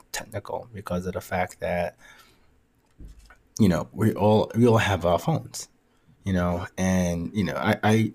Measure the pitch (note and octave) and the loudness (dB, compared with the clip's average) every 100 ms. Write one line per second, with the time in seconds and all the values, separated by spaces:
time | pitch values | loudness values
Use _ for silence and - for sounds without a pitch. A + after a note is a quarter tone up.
0 | _ - - G2+ - F2+ - - - F2+ | _ -12 -10 -12 -10 -10 -10 -14 -8 -6
1 | F#2 F#2 - B2 F2+ - E2+ F2 E2+ - | -4 -8 -6 -4 -4 -6 -4 -2 -4 -8
2 | - - - _ _ _ _ _ _ _ | -20 -20 -20 _ _ _ _ _ _ _
3 | - - - - _ - G2+ D#2+ - F#2 | -20 -20 -20 -20 _ 2 2 4 -2 0
4 | A2 - G#2 G#2+ - A2+ A#2+ A2+ G2+ F#2+ | 0 2 4 4 2 2 4 4 2 0
5 | F2 - - D3+ - - - _ _ _ | 2 0 0 -2 -4 -14 -16 _ _ _
6 | _ _ G2 F#2 F2 F2 F#2+ - F#2 F#2 | _ _ -4 0 0 -2 -6 -4 0 2
7 | F2 F2 E2 G#2+ E2 C#2 G#2+ - G#2+ A2 | 0 -2 -4 -4 -2 -2 -2 0 2 2
8 | G#2+ | 2